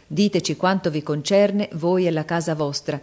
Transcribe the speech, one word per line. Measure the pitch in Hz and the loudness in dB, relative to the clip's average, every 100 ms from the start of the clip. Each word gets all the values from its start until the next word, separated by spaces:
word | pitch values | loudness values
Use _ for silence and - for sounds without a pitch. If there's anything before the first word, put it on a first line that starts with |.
| - | -6
Diteci | 156 208 175 - 147 | 0 2 2 -2 -2
quanto | 185 190 175 | 0 0 0
vi | 151 | -2
concerne, | 147 151 147 196 202 202 - | -4 -4 2 4 4 2 -2
voi | 165 170 185 175 | -2 0 2 2
e | |
la | 156 | 0
casa | 156 170 165 | -2 -2 0
vostra, | 156 143 143 - 143 | -2 -2 -4 -4 -6